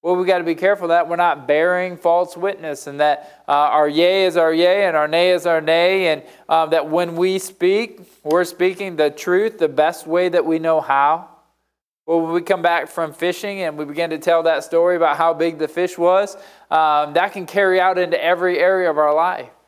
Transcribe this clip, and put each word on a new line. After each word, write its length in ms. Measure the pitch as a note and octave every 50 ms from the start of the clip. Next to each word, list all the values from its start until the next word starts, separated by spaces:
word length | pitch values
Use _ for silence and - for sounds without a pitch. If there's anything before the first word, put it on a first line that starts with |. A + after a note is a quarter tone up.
| -
Well, 120 | E3+ F3+
we 100 | F3+ F3+
gotta 200 | F3+ F#3 F3 E3+
be 100 | E3+ E3
careful 340 | D#3+ F3+ F#3+ G3+ G3 F3+ E3
that 200 | E3 E3+ E3 E3+
we're 80 | E3+
not 300 | E3+ F3 E3+ D3 C#3+ C3
bearing 500 | C3 D3 D3+ D#3+ F3+ F3+ F3+ F3+ F#3 F3
false 400 | E3+ - E3+ E3+ F3 F3+ F3 -
witness, 500 | E3+ F3+ G3+ F#3+ G3 D#3+ D#3 C#3+ C3+ -
and 140 | D3 C#3+ C#3+
that, 400 | D3 D3+ D3 - - - - _ _ -
uh, 20 |
our 380 | C#3+ C#3+ D3 C#3+ A2+ D3+ D3+ D3
yea 340 | D3 D#3 E3+ F3+ F#3+ G3 F#3+
is 140 | F#3 E3
our 160 | F3 E3 D#3+ D#3+
yea 320 | E3 E3+ F3 F#3 G3+ G3+
and 100 | F#3 D#3+
our 120 | D#3 D3+
nay 240 | D3+ D#3+ E3+ F3 F#3
is 140 | F3+ F3 E3+
our 140 | F3 E3 D#3+
nay, 480 | D#3 D#3 E3 E3+ F3 F3+ F#3+ F#3+ F#3
and, 140 | E3 D#3 C#3 - - - _ _
uh, 200 | - D#3+ D#3+ D#3+
that 200 | D3 D#3 E3 C#3+
when 300 | D#3 D3+ F3 F3 E3+ E3
we 220 | E3 F3+ F#3 F#3+ F#3+
speak, 600 | F#3 - - _ F3 F#3 G3 G#3+ A#3 A3 - - - _ _ _ _
we're 220 | D3+ D#3+ F3+ F3+
speaking 500 | F3 E3+ - F3+ F#3 F#3 F#3 G3+ F#3+ F3
the 140 | D3+ D3+ D3
truth 480 | D3 D3+ - F#3+ F3+ F#3+ G#3+ A3 A3
the 100 | - E3+
best 400 | D3+ C3+ C#3+ D3+ D#3+ E3+ - -
way 220 | D#3+ E3 F3 F3+ F3+
that 160 | F3 F3 D3
we 140 | D#3+ D#3+ E3
know 200 | D#3+ E3 D#3+ D#3
how. 480 | D#3 - C#3 C#3 C#3 D3 D#3 E3+ - - - _ _ _ _ _ _ _ _ _ _ _ _ _ _
Well, 160 | D#3 E3 E3
when 100 | E3 D#3+
we 100 | E3+ F3
come 200 | E3+ - G3 F3
back 260 | E3 F3 E3+ E3+ C#3
from 240 | - - F3 E3 D#3
fishing 520 | C#3+ - E3+ F3+ F3 F3+ - G3+ G3+ G3 F#3
and 140 | D#3+ D3+
we 60 | D3 D3+
begin 280 | C#3+ D3 D#3+ E3+ E3
to 60 | D#3+
tell 260 | D3+ D#3 F3 E3+ E3 D#3+
that 200 | E3 D#3+ C#3+ C#3+
story 320 | - E3+ E3 E3+ F3+ F3+
about 220 | E3+ E3 D#3 C#3+
how 160 | C3+ E3 E3+ E3
big 240 | D#3+ E3+ E3+ E3
the 100 | D3+ D#3
fish 300 | D3 - E3+ F3+ F3 F3+
was, 400 | - E3+ F3 F#3 F#3+ G#3 G3 - - - - - - - _
um, 400 | D#3+ D#3+ D#3 D#3 D3+ D3 D3+ D3 D3
that 200 | E3+ F#3 G3+ -
can 120 | G3+ F3+
carry 360 | - - G3+ G3+ F#3 F#3 F#3
out 160 | F3+ F#3 F#3
into 260 | F3+ F3+ E3+ E3 - -
every 360 | E3 F3+ E3+ F3+ F#3 F3+ D#3+
area 300 | F3 F#3 F#3+ F#3 F#3 E3+
of 80 | D3+
our 160 | D3+ D3+ D3 D3
life. 360 | D#3 E3 F3+ F3+ E3 B2+ - _ _ _